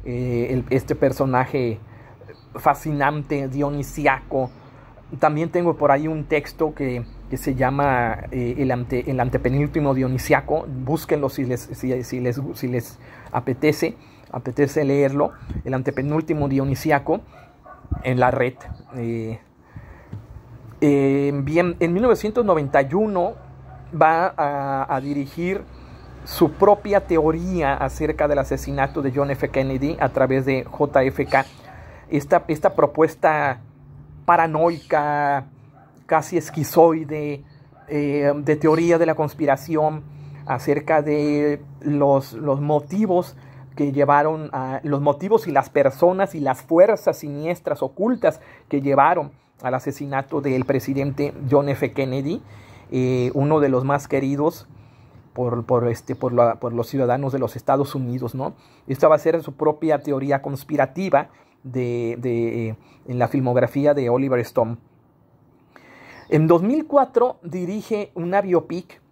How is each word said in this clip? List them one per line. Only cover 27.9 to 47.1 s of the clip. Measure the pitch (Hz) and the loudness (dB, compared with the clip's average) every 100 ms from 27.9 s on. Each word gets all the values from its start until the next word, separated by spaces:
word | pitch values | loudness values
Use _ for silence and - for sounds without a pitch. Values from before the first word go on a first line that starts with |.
| - 156 151 151 | -2 -4 0 0
del | 143 | 0
asesinato | 131 135 139 139 135 151 | 0 -4 -4 -2 -2 0
de | 135 | -2
John | 131 139 | -2 -2
F. | 135 135 | -2 -2
Kennedy | 135 135 131 143 170 | 0 -2 -2 -4 -2
a | 139 | -2
través | 135 131 131 131 | 2 2 2 0
de | 131 | -2
J | - - 143 139 | -4 -4 0 2
F | 131 139 131 | 2 0 2
K. | 131 135 - - - - - - | 2 0 -12 -20 -20 -20 -20 -4
Esta, | 143 - 175 - | -4 2 0 2
esta | 151 190 | 0 0
propuesta | 185 143 151 160 - 165 151 143 123 - - - - - - | 4 2 4 2 4 2 2 -2 -4 -12 -20 -20 -20 -20 -8
paranoica, | - 170 165 156 170 160 - 156 147 147 143 139 117 - - - - _ - | 2 4 4 2 0 0 -2 0 0 0 0 -2 -4 -20 -20 -20 -20 _ 0
casi | 160 - 175 | 0 0 -4
esquizoide, | 151 160 139 175 165 160 151 151 147 143 - - - - - | -4 -6 0 6 6 4 -4 -6 -6 -8 -12 -20 -20 -20 -6
eh, | 147 147 143 143 143 | -2 0 2 2 0
de | 143 151 | 0 2
teoría | 156 160 170 165 | 4 4 4 4
de | 165 | 2
la | |
conspiración | 156 147 - 143 135 147 156 151 156 - - - - - | 0 -2 -2 0 0 0 0 0 -2 -12 -18 -18 -16 -6
acerca | 131 - 147 147 156 | -4 0 -2 2 0
de | 147 147 147 147 147 147 - - | 2 0 0 0 0 -2 -8 -8
los, | 147 147 143 139 135 | -4 2 4 2 0
los | 113 147 139 | -8 -2 -2
motivos | 147 151 143 190 214 180 175 - - - - - | 0 -2 -2 -2 0 0 -2 -14 -20 -20 -20 -4
que | 143 | -2
llevaron | 135 139 143 156 160 151 | 2 4 4 2 -2 -6
a, | 135 131 135 | -8 -6 -6
los | 147 139 | -4 0
motivos | 143 139 185 220 180 | 0 0 2 2 2
y | |
las | 139 131 | 0 2
personas | 143 135 - 175 185 196 | 2 2 4 2 4 -2
y | 160 | 0
las | 135 - | -2 -2
fuerzas | - 165 202 214 - | 2 6 6 6 0